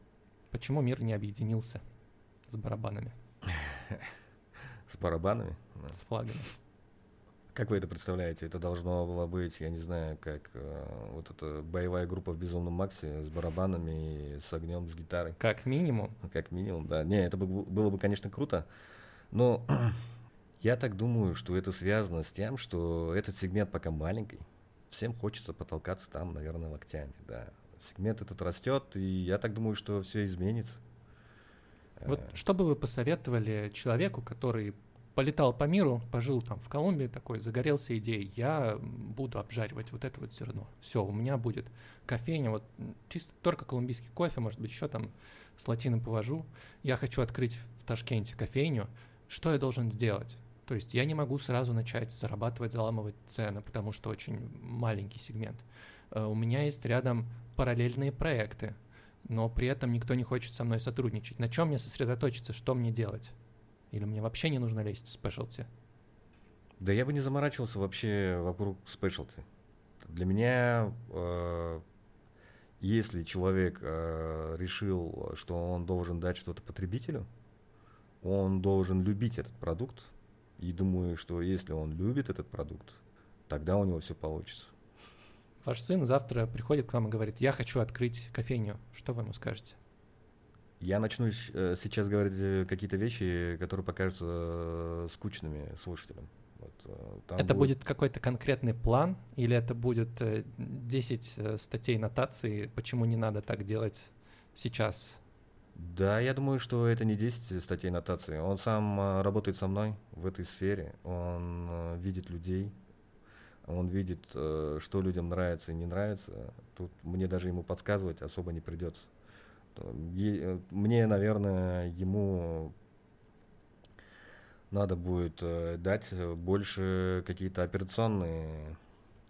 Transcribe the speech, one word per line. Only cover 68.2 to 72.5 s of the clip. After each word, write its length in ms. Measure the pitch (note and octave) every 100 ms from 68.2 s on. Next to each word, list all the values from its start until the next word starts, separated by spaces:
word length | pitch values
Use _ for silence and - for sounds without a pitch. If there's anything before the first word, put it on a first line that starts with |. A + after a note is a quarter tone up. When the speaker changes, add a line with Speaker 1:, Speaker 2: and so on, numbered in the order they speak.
| F#2+ F2+
Speaker 2:
вокруг 340 | F2 F2+ G2+ F#2 -
спешалти. 540 | - - - - - - - - - - - -
Для 160 | E2 F#2
меня, 640 | G2 A#2+ B2+ B2 A#2 G#2+ A#2 -
э, 680 | E2+ F2 F2 F2 E2+ E2+ E2 E2 - - - - - -